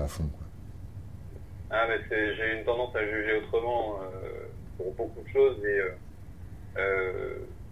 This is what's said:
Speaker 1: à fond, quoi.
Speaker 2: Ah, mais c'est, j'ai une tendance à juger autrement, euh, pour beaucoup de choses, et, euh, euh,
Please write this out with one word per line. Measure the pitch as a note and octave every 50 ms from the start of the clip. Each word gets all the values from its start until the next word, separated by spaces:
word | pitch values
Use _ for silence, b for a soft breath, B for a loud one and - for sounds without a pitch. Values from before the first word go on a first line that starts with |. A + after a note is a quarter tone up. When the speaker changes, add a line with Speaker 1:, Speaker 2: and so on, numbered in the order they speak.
| D2
Speaker 1:
à | -
fond, | - - E2 C#2+
quoi. | C#2 - - - - - - - - - - - - - - - - - - - - - - - - - - -
Speaker 2:
Ah, | A2 A2 A2+ A2+
mais | A2+ G#2 - -
c'est, | A2+ G#2+ G#2+ G#2 G2+
j'ai | G#2 A2 A2 A2 A2
une | G#2+
tendance | - A#2 A#2+ B2 A#2+ -
à | A2+ G#2+
juger | G#2 G#2+ G#2+ G#2 G#2+ G#2+ G#2+ G#2+
autrement, | - - A2+ A2+ A#2+ B2 A#2+ A2+ G#2+ G#2 F#2+ F#2+
euh, | F#2+ F#2 F#2+ F#2 - - - - - - - - - - -
pour | F2+ F#2 -
beaucoup | - - - - - E2+
de | -
choses, | - C3+ C3+ C3+ B2 G#2 G2+
et, | G#2 G2+ G2+
euh, | G2 F#2 F2+ - - - - - - - - - - - - - - - - F#2+
euh, | F#2+ G2 F#2+ F#2+ F#2 F#2 F#2 F#2+ F#2+ F#2 - - - - - - - -